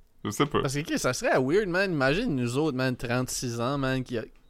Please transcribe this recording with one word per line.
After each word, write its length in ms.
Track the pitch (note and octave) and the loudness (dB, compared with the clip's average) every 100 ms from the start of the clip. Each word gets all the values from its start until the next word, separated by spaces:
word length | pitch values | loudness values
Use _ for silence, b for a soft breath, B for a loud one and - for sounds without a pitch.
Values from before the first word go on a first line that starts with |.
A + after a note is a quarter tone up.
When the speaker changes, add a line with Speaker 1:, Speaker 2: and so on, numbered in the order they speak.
| - _ | -20 _
Speaker 1:
Je 60 | G#2+ | -4
sais 160 | G#2 D3 | 0 2
pas. 140 | - | 2
Speaker 2:
Parce 120 | C#3 | 0
que, 60 | C#3 | -2
ok, 180 | D#3+ D#4 | -4 -2
ça 140 | B2+ | 0
serait 260 | B2+ B3 G#3 | 0 2 2
weird, 280 | C3 F#3 G3+ | 4 2 2
man. 240 | F3 G3 | 0 0
Imagine 420 | D#3 C3 E3 B3 | 2 2 2 0
nous 240 | C3+ A#2+ B2+ | 0 0 0
autres, 180 | D#3 B2+ | 0 0
man, 180 | C3 B2 | 0 -2
trente-six 640 | A#2+ B2 B2+ - B2 A#2 | -2 -2 -2 -4 -4 -2
ans, 180 | A#2+ C#3+ | -2 0
man, 240 | C3 C3 | 0 -2
qui 140 | B2+ A#2 | -2 -6
a, 40 | |
tu 60 | - - | -6 -14